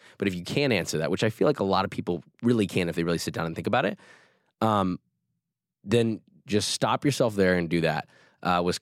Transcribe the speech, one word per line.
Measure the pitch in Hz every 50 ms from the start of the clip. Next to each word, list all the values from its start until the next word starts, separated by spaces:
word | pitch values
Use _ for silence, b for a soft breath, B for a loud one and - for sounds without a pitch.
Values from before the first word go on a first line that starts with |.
| B B B B
But | 98 -
if | -
you | 87 87
can | - - 139 143 139
answer | 117 92 80 - - 78
that, | 80 71
which | 87 - -
I | 110
feel | - - 95 95
like | 151 -
a | 101
lot | 98 95 95 95
of | 92
people | - - - - 87 80 - - _ _
really | - 117 123 113 104
can | 90 - 101 90 85
if | 80
they | 87 85
really | 85 85 82
sit | - - 80
down | 92 82
and | 82 82
think | 87 82 -
about | 104 123 147
it, | 202 208 b b b b b b b b b b b b _
um, | 110 110 107 104 95 92 90 - - _ _ _ _ _ _ _ _ _ _ _ _ _ _ _ _
then | 101 110 120 113 113 110 - - _ _ - _ -
just | - 104 98 -
stop | - - - 110 113 135 -
yourself | 143 131 - 135 120 104
there | 98 95 92 90
and | 90 85 82
do | 85 85
that, | 80 80 76 76 - b b b b b b b
uh, | - - 90 87 87
was, | 90 85 -